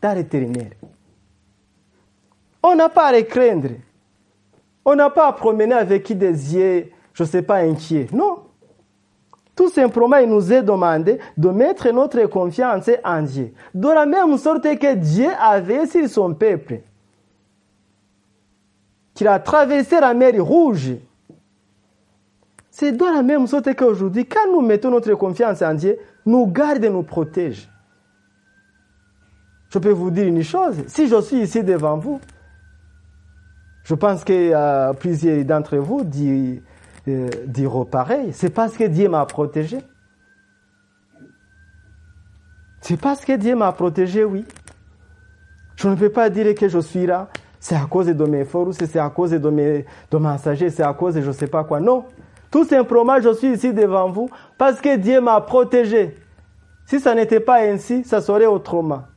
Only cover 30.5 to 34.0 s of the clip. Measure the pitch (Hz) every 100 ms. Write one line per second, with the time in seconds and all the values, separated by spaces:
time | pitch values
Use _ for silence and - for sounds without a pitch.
30.5 | 359 370 180 139 - 302 220 208 269 208
31.5 | 226 190 180 151 151 202 277 - - _
32.5 | _ _ _ _ _ _ _ _ _ -
33.5 | - - _ - 160